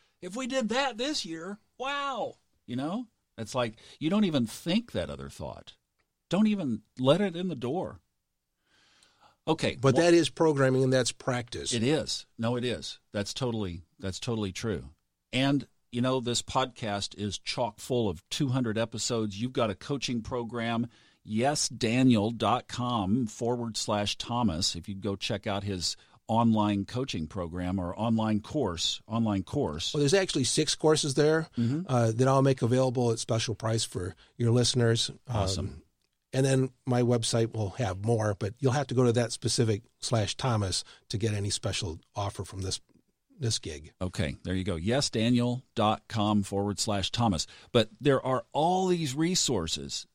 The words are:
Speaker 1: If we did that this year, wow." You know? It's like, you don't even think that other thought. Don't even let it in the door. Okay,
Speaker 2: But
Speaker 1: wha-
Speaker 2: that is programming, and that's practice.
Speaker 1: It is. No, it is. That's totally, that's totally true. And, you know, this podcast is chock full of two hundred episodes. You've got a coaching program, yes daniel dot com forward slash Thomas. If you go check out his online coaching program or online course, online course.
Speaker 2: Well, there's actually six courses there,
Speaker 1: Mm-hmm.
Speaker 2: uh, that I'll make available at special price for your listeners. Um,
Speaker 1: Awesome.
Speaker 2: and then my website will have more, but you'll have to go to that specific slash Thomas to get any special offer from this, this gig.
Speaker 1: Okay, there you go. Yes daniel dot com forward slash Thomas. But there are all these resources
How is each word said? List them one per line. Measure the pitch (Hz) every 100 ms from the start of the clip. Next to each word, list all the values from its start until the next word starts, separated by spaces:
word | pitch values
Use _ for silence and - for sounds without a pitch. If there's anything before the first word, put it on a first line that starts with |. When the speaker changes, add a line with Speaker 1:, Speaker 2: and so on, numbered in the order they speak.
| _ _
Speaker 1:
If | 180 220
we | 254
did | 269 214
that | 247 269 220
this | 277 294
year, | 170 160 175 202 _ -
wow." | 262 285 277 185 - - _ _ -
You | 123
know? | 147 220 240 _ _ -
It's | 110
like, | 127 120 - - -
you | 156
don't | 202
even | 196 143 113
think | - 165 202 -
that | 92 80
other | 69 69
thought. | - 71 50 - - _ _ _ _ -
Don't | 180 214
even | 202 143 107 - -
let | 131 165
it | 202 165
in | 185
the | 135
door. | 120 160 98 - _ _ _ _ _ _ _ _ _ _ _ _ _ _ -
Okay, | 160 113 -
Speaker 2:
But | 135 131
Speaker 1:
wha- |
Speaker 2:
that | 175
is | 170 156
programming, | - 160 139 131 131
and | 131
that's | 131 117
practice. | - - 123 117 - 71
Speaker 1:
It | 120
is. | 123 156 - - - -
No, | 113 123
it |
is. | 123 85 - - _
That's | 107 101
totally, | - 127 113 95 85 - _
that's | 95 -
totally | - 110 101
true. | - 113 80 65 - _ _ _
And, | 120 139 143 - _ _
you | 120
know, | 127 131
this | 120 117
podcast | - 131 131 - 107 101 - -
is | 104 -
chock | - - 117 -
full | - 123 107
of | 80 -
two | - 139
hundred | 131 117 107
episodes. | 113 110 - 117 107 98
You've | 127
got | 131 110
a | 92
coaching | - 139 - 120
program, | - 123 113 120 117 117 120 - _ _ -
yes | 107 135 151 -
daniel | 117 113 123 131 113 107
dot | 113 104 120 -
com | - 123 117 92 120 113
forward | - 117 123 117 -
slash | - 104 104 -
Thomas. | - 120 113 80 - 85
If | -
you | 98
go | 101 98
check | - 104 110
out | 101
his | 101 92 82 - _ _ -
online | 113 117 107 104 101 92
coaching | 123 139 98 78
program | 98 87 87 90 95
or | 87 98
online | 117 113 110 104
course, | - 156 104 82 - - -
online | 113 110 98
course. | - 143 98 78 -
Speaker 2:
Well, | 151
there's | 143
actually | 196 185 160 123
six | - 151 -
courses | 156 156 151 143
there, | 147 160 160 -
Speaker 1:
Mm-hmm. | 117 151 190
Speaker 2:
uh, | 123 113
that | 113 131
I'll | 135
make | 135 131
available | 120 127 131 127 120
at | 113
special | - 113 -
price | 101 110 113
for | - - 90 - - -
your | 120
listeners. | 123 120 127 117 113 - - -
Um, | 110
Speaker 1:
Awesome. | 95 92 - - - _ _ _ _
Speaker 2:
and | 131 135
then | 131 131 - 131
my | 123
website | 120 120 - 117 117
will | 113 98
have | - 101 95 107
more, | 113 107 101
but | 101 -
you'll | 135
have | 143 135
to | 120
go |
to | 123
that | 117 117
specific | - 113 - 113 101 - _
slash | - 113 101 -
Thomas | 135 107 95 - - - -
to | 101
get | 110
any | 104 101
special | - 104 92 92 78 - -
offer | 101 - 92
from | 95
this, | 95 - - _ _ _ _ 208
this | 117 -
gig. | 87 73 78 -
Speaker 1:
Okay, | 90 - 76 64 85
there | 95
you |
go. | 92 82
Yes | 92 131 -
daniel | 117 113 123 120 127 - -
dot | 107 - -
com | 113 104 107
forward | 101 98 101 98
slash | - 101 92
Thomas. | - 117 80 - - -
But | 120 107 -
there | 143 131 131
are | 127 -
all | 139 165 185 185
these | 175 151 135
resources | 165 185 - 107 82 - 69 - -